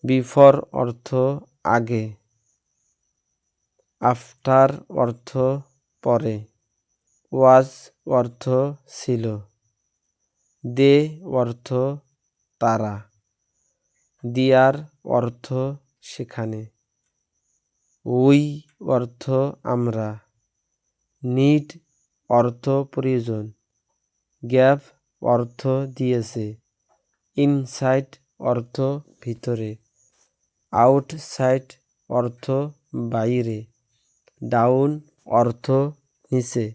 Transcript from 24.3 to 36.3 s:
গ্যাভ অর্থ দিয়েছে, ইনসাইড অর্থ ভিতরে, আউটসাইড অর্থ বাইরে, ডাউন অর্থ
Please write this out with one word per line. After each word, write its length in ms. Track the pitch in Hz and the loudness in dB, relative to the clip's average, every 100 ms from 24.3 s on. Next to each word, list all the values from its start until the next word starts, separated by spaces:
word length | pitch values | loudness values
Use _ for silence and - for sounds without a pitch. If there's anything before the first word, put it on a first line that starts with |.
| _ | _
গ্যাভ 360 | 120 127 131 143 - _ _ _ | -2 4 4 4 -4 _ _ _
অর্থ 400 | 120 120 120 120 139 131 135 127 | 0 0 -2 -6 -4 -4 -4 -4
দিয়েছে, 500 | 127 123 113 117 107 107 _ _ _ _ _ _ _ - | -2 -2 -4 -8 -10 -12 _ _ _ _ _ _ _ -2
ইনসাইড 720 | 143 143 127 - 135 131 135 - _ _ | 0 0 -4 -4 0 0 -2 -20 _ _
অর্থ 380 | 131 120 117 - 135 143 - _ | -4 -4 -4 -6 -4 -4 -12 _
ভিতরে, 500 | 120 117 - 117 110 113 _ _ _ _ _ _ _ _ _ | -12 -10 -6 -6 -8 -12 _ _ _ _ _ _ _ _ _
আউটসাইড 960 | 104 120 139 135 160 - - 131 131 131 - _ _ _ | 4 4 4 -2 -14 -14 -4 0 0 -4 -20 _ _ _
অর্থ 360 | 123 120 120 - 135 147 147 _ 123 117 | -4 -4 -6 -6 -4 -4 -12 _ -10 -6
বাইরে, 460 | 117 113 123 117 107 113 _ _ _ _ _ _ _ | -4 -2 -2 -4 -8 -12 _ _ _ _ _ _ _
ডাউন 480 | 117 120 120 131 143 151 147 _ - 113 | -2 2 2 2 0 -4 _ _ -2 0
অর্থ 260 | 120 117 - 135 143 147 _ _ _ | 0 -2 -2 -2 -2 -8 _ _ _